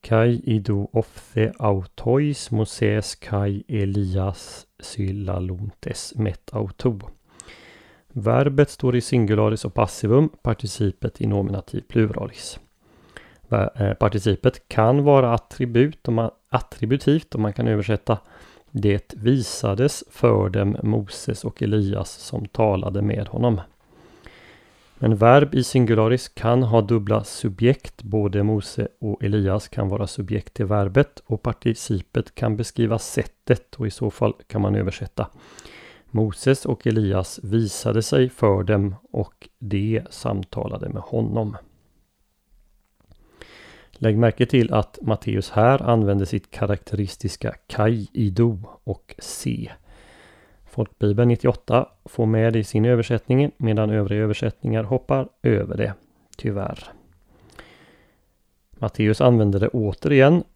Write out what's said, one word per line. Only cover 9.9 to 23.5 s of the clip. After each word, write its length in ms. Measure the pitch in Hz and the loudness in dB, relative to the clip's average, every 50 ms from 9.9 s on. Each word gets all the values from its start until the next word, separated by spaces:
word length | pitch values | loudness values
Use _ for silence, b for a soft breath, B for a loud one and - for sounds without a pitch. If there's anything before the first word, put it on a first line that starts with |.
| - - - 104 110 135 156 151 - - _ | -2 -4 0 2 4 4 4 2 -2 -4 _
participet 760 | - 110 - - 104 - - 110 101 92 _ - 117 - - | -4 -2 -2 -4 -10 -4 -2 -2 -2 -2 _ -8 -8 -6 -4
i 60 | - | -2
nominativ 560 | 107 101 101 98 98 98 95 95 - - 98 - _ | -2 0 0 0 -2 -4 -6 -8 -8 -10 -10 -10 _
pluralis. 720 | - 120 110 104 107 - 101 - - - - - - - - _ _ B B B B B B B B B B B B B B - | 0 2 2 2 0 -4 -8 -8 -10 -14 -16 -16 -16 -18 -20 _ _ B B B B B B B B B B B B B B -4
Ver-, 340 | 113 107 98 107 - - 104 | -2 0 0 -2 -2 -2 -2
eh, 120 | 101 101 | -2 0
participet 760 | - - 107 98 107 95 110 95 - - 131 - - _ _ | 0 0 0 0 0 0 0 -2 2 0 0 0 0 _ _
kan 360 | - - 110 113 127 143 143 | 0 2 4 4 4 4 4
vara 300 | 147 143 135 131 120 117 | 6 6 6 6 4 2
attribut 720 | 110 - _ - - 131 120 117 117 131 147 156 - _ - | 0 -2 _ -6 -4 -4 0 4 4 2 2 2 -6 _ -2
och 40 | 117 | -2
man, 180 | 113 117 113 - _ _ _ | 0 -2 -2 -6 _ _ _
attributivt 840 | - 120 - - - - - 110 131 139 - - 143 160 - _ - | -4 -4 -4 -4 -10 -6 -2 0 0 0 2 2 2 2 0 _ -4
och 60 | 123 | -2
man 120 | 107 107 98 | -2 -2 -2
kan 160 | - 120 117 | -2 0 0
översätta 500 | 110 104 101 95 110 98 _ - 117 101 B B B B B B B B B B | 0 0 0 0 -2 -2 _ 0 -2 -2 B B B B B B B B B B
"Det 440 | _ 127 101 104 98 101 - _ - | _ 0 2 2 2 2 -2 _ -16
visades 880 | - 107 117 135 135 117 - - - - 110 98 101 127 143 - - - _ | -2 2 2 2 2 0 -4 -8 -6 -4 -4 0 0 0 0 0 -4 -14 _
för 380 | - - - 120 113 101 98 98 | -10 0 2 2 4 4 2 0
dem 280 | 90 104 101 98 104 - - | 0 0 0 0 -2 -2 -2
Moses 640 | 107 107 110 107 98 - - - - 113 - - | -2 0 -2 -2 -6 -12 -12 -8 -8 -8 -6 -8
och 180 | 117 - - - | -10 -6 -4 -4
Elias 480 | 104 104 107 101 98 101 101 95 - | 0 0 0 0 0 -2 -4 -6 -8
som 360 | - - - - - 113 104 | -10 -18 -14 -10 -8 -8 -8
talade 560 | 101 _ - 113 110 98 92 - 95 92 98 101 | -8 _ 0 2 2 2 0 -2 -4 -4 -2 -2
med 260 | 104 107 110 104 101 | -2 -2 -2 -4 -6
honom." 320 | - 120 117 123 | -4 -2 0 0